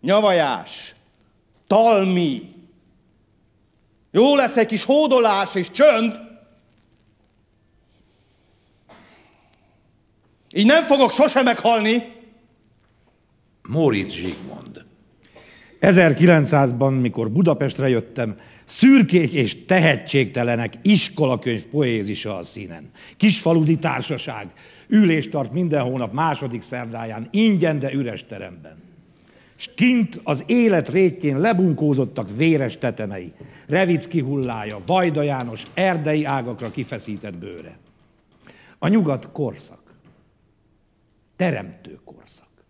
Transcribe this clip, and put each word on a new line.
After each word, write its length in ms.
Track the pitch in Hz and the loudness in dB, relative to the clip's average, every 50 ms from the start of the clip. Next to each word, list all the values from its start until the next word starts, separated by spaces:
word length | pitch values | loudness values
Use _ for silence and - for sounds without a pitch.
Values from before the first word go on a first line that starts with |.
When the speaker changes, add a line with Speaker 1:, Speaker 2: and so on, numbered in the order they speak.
Speaker 1:
nyavajás, 920 | - - 196 214 214 202 185 170 156 139 120 90 - - - - - - - _ _ _ _ _ _ _ _ _ _ _ _ _ _ | 0 2 2 4 4 4 2 2 2 0 -2 -6 -8 -12 -16 -16 -16 -18 -20 _ _ _ _ _ _ _ _ _ _ _ _ _ _
talmi. 880 | _ 196 208 226 233 226 202 196 190 185 180 175 151 131 110 98 - - - - _ _ _ _ _ _ _ _ _ _ _ _ _ _ _ _ _ _ _ _ _ _ _ _ _ _ _ _ _ | _ 4 4 6 6 4 4 2 0 0 0 0 -2 -4 -6 -10 -16 -20 -20 -20 _ _ _ _ _ _ _ _ _ _ _ _ _ _ _ _ _ _ _ _ _ _ _ _ _ _ _ _ _
Jó 260 | - 175 233 285 285 | 2 4 4 6 6
lesz 200 | 277 262 233 - | 4 2 2 2
egy 100 | 240 220 | 0 0
kis 180 | 226 220 196 - | 0 0 -4 0
hódolás 680 | - 269 294 311 285 262 254 233 220 202 196 196 185 - | 2 2 4 4 4 4 4 4 2 2 0 -2 -2 -4
és 160 | 196 175 - | -6 -6 -6
csönd. 500 | - - 277 302 247 220 226 233 220 - - - - - _ _ _ _ _ _ _ _ _ _ _ _ _ _ _ _ _ _ _ _ _ _ _ _ _ _ _ _ _ _ _ _ _ _ _ _ _ _ _ _ _ _ _ _ _ _ _ _ _ _ - - - _ _ _ _ _ _ _ _ _ _ _ _ _ _ _ _ _ _ _ _ _ _ _ _ _ _ _ _ _ | 2 4 6 6 6 4 0 -2 -4 -8 -16 -20 -20 -20 _ _ _ _ _ _ _ _ _ _ _ _ _ _ _ _ _ _ _ _ _ _ _ _ _ _ _ _ _ _ _ _ _ _ _ _ _ _ _ _ _ _ _ _ _ _ _ _ _ _ -20 -20 -20 _ _ _ _ _ _ _ _ _ _ _ _ _ _ _ _ _ _ _ _ _ _ _ _ _ _ _ _ _
Így 160 | - - 208 | -2 2 4
nem 180 | 226 294 320 330 | 4 4 4 4
fogok 280 | - 285 277 262 233 | 2 2 4 4 2
sose 300 | - - 285 294 - 262 | 4 2 2 4 4 2
meghalni. 720 | 254 240 233 233 - 226 233 220 208 214 226 240 233 - - - - - _ _ _ _ _ _ _ _ _ _ _ _ _ _ _ _ _ _ _ _ _ _ _ _ _ _ _ - | 2 2 0 0 0 0 2 2 2 0 0 0 -2 -6 -20 -20 -20 -20 _ _ _ _ _ _ _ _ _ _ _ _ _ _ _ _ _ _ _ _ _ _ _ _ _ _ _ -6
Speaker 2:
Móricz 440 | 117 156 165 139 110 98 92 - | -2 0 2 2 2 0 -4 -6
Zsigmond. 720 | - 82 85 92 80 - - - - - - - - - - _ _ _ _ _ _ _ _ _ _ - - - - - - - - _ - | -8 -8 -8 -10 -10 -10 -14 -18 -18 -18 -20 -20 -20 -20 -20 _ _ _ _ _ _ _ _ _ _ -20 -20 -20 -20 -20 -20 -20 -6 _ 4
Ezerkilencszázban, 1080 | 190 185 185 180 165 139 - 165 175 170 156 143 - - 147 139 127 120 117 135 135 | 6 6 6 6 6 4 4 6 6 6 6 4 4 2 2 2 2 0 0 0 0
mikor 380 | 135 131 123 120 - 120 113 110 | 0 0 0 -2 -2 -4 -4 -2
Budapestre 580 | 107 160 190 165 147 - 147 131 - - 135 135 | 0 2 2 2 2 0 -2 -6 -4 -2 -2 0
jöttem, 480 | 127 113 110 - - - 120 110 98 - - - - - _ | 0 0 -2 -6 -8 -8 -8 -8 -8 -12 -18 -20 -20 -20 _
szürkék 680 | - - - - 262 277 269 208 139 175 180 160 123 | -8 0 4 6 6 8 6 6 4 2 2 2 2
és 320 | - 147 123 101 - - - | 0 0 -2 -2 -2 -8 -2
tehetségtelenek 1120 | - 185 185 160 160 139 - - - - 139 127 95 - 123 120 120 120 113 117 110 - - | 0 2 4 4 4 2 0 -2 -2 0 0 0 0 -2 -4 -2 -2 -2 -2 -4 -6 -10 -4
iskolakönyv 840 | - 196 214 165 - - - - 151 131 127 117 - 127 117 107 - | 2 2 4 4 2 -2 -2 -2 0 0 0 -2 -2 -4 -6 -6 -8
poézisa 680 | - - 147 147 123 117 110 101 104 104 - - 107 101 | -6 -4 -2 0 0 0 -2 -4 -6 -8 -8 -8 -10 -10
a 60 | 92 | -10
színen. 480 | 85 - - 104 101 90 85 82 - - _ - - - - | -12 -12 -14 -14 -14 -16 -16 -18 -20 -20 _ -20 -20 -20 -6
Kisfaludi 600 | _ - 214 185 - - 165 165 165 156 147 165 - | _ 2 2 2 2 0 2 2 2 2 2 0 0
társaság, 760 | 165 156 127 120 - - 147 117 - - 117 107 101 85 - - - - - - - _ | -2 -4 -4 -4 -6 -8 -8 -8 -10 -12 -12 -12 -14 -16 -20 -20 -20 -20 -20 -20 -6 _
ülést 420 | - 214 208 175 160 156 135 - | 4 4 4 4 4 0 -2 -4
tart 220 | - 147 135 113 | -4 -6 -6 -4
minden 300 | 127 165 180 170 147 143 | -4 -4 -2 0 0 0
hónap 300 | 123 123 131 131 120 104 | 0 -2 -2 -4 -6 -6
második 500 | 101 139 160 165 143 - 143 131 120 117 | -4 -2 -2 -2 -2 -4 -6 -8 -10 -10
szerdáján, 680 | - - 131 123 120 113 113 113 113 113 110 113 117 - | -10 -10 -10 -10 -10 -10 -10 -10 -10 -10 -10 -12 -12 -4
ingyen, 480 | - 202 220 226 208 175 165 165 156 147 | 0 2 2 2 2 2 2 0 0 -2
de 140 | 131 139 | -4 -4
üres 340 | 131 139 139 120 104 92 - | -4 -4 -6 -6 -8 -10 -12
teremben. 500 | _ 107 95 95 92 90 85 76 78 80 80 - _ _ - _ _ _ _ _ _ _ _ _ _ _ | _ -14 -14 -14 -16 -16 -18 -20 -20 -20 -20 -20 _ _ -20 _ _ _ _ _ _ _ _ _ _ _
S 140 | _ - - - | _ -16 -16 -4
kint 460 | - - 247 254 240 214 - - - | 0 2 2 2 2 0 -2 -4 -10
az 200 | - - 151 131 - | -6 -6 -6 -6 -2
élet 420 | - 226 247 233 226 196 165 - - | 0 0 2 4 4 2 2 0 0
rétjén 500 | 127 185 190 180 - - - 147 135 135 | 0 2 2 2 0 -2 -4 -2 -2 0
lebunkózottak 960 | 170 226 226 180 190 180 147 123 156 151 143 135 131 - - - 107 92 101 | 0 0 2 2 2 0 0 0 0 0 2 0 0 -2 -4 -10 -10 -8 -4
véres 420 | 113 156 165 160 147 135 117 - - | 0 2 2 2 2 0 -4 -6 -4
tetemei, 540 | - 123 110 - 110 98 101 95 90 85 - _ - - - - - - | -6 -6 -4 -6 -8 -8 -8 -12 -12 -14 -18 _ -20 -20 -20 -20 -8 -2
Revicki 520 | 143 180 190 175 175 151 - - 165 170 | 0 0 2 2 0 -2 -2 -2 -4 -4
hullája, 580 | 131 131 143 139 131 123 117 110 104 107 104 101 92 | -4 -4 -4 -6 -6 -6 -8 -8 -10 -10 -12 -12 -6
Vajda 360 | - 180 185 180 175 151 151 | -2 0 0 0 0 -2 -2
János 400 | 147 147 139 131 123 120 113 110 - - - | -2 -2 -4 -4 -6 -8 -10 -12 -14 -10 -6
erdei 500 | - 185 190 180 165 147 151 151 156 156 | -2 -2 -2 -2 -2 -2 -2 -2 -2 -2
ágakra 460 | 139 139 135 117 120 117 101 120 110 | -2 -4 -4 -6 -8 -10 -10 -12 -10
kifeszített 680 | 98 135 117 - 135 113 - - 107 98 - 104 90 87 | -8 -10 -10 -8 -10 -12 -10 -12 -12 -12 -12 -14 -14 -14
bőre. 400 | 87 101 90 82 78 80 - - _ _ _ _ _ _ _ _ _ _ _ _ _ - - - - - - _ | -16 -16 -16 -16 -18 -20 -20 -20 _ _ _ _ _ _ _ _ _ _ _ _ _ -20 -20 -20 -20 -20 -16 _
A 100 | - 160 | -2 0
nyugat 420 | 202 226 185 151 135 123 - - | 2 2 2 0 -2 -4 -8 -14
korszak. 640 | - - 147 117 101 - - - - _ _ _ _ _ _ _ _ _ _ _ _ _ _ _ _ _ _ _ _ _ _ _ _ _ _ _ _ _ _ _ _ | -10 -8 -8 -8 -8 -12 -16 -18 -18 _ _ _ _ _ _ _ _ _ _ _ _ _ _ _ _ _ _ _ _ _ _ _ _ _ _ _ _ _ _ _ _
Teremtő 640 | _ 180 180 143 104 95 82 - _ _ - 73 - _ | _ -4 -4 -2 -4 -8 -12 -18 _ _ -20 -20 -20 _
korszak. 440 | - - - - - - - _ _ _ _ _ | -20 -20 -20 -20 -20 -20 -20 _ _ _ _ _